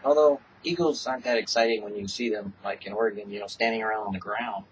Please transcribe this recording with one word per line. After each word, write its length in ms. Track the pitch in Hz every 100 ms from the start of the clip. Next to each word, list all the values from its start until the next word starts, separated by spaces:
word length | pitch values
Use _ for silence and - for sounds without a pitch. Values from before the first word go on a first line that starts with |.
Although, 360 | 135 151 151 139 - -
eagles 420 | 165 175 165 139 127
aren't 200 | 127 123
that 120 | 120
exciting 460 | - 117 113 113
when 120 | 104 104
you 120 | 98
see 220 | - 117
them, 240 | 107 101 -
like 220 | 101 95 98
in 80 |
Oregon, 360 | 104 113 101 101
you 100 | 101
know, 80 | 101
standing 360 | - 117 113
around 240 | 110 107 101
on 60 |
the 60 | 95
ground 460 | 95 107 120 101 101